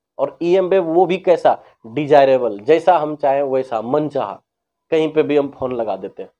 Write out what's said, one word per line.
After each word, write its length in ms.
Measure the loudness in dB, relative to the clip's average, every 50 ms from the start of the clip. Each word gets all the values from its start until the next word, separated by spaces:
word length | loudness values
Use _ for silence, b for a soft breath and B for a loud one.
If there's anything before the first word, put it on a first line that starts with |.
| _ _ _ -6
और 180 | -6 -6 -6 -6
ई 140 | -2 0 2
एम 100 | 2 2
वेव 180 | 2 0 0 0
वो 200 | 2 2 2 2
भी 120 | 2 0 -2
कैसा, 380 | 0 0 0 2 2 0 0 b b b b b _
डिजायरेबल, 720 | -10 -8 -6 0 4 6 6 6 6 4 2 0 -4 -6 -6
जैसा 360 | 0 2 2 2 4 2 2
हम 180 | 2 0 -4 -6
चाहें 260 | -2 -2 0 0 0 -2
वैसा, 380 | -2 -2 -4 -4 -4 -8 -8 -4
मनचाहा, 560 | -4 -4 -2 -4 -4 -6 -6 -8 -8 -10 -16 _ _ _ _ _ _ _ _ _ -4
कहीं 200 | -2 -2 -2 0 0
पे 100 | -2 0
भी 140 | 2 0
हम 140 | 0 0 -2
फोन 240 | -8 -8 -8 -6 -6
लगा 200 | -6 -6 -6 -6
देते 260 | -8 -10 -14 _ -16 -18
हैं, 80 | -18 _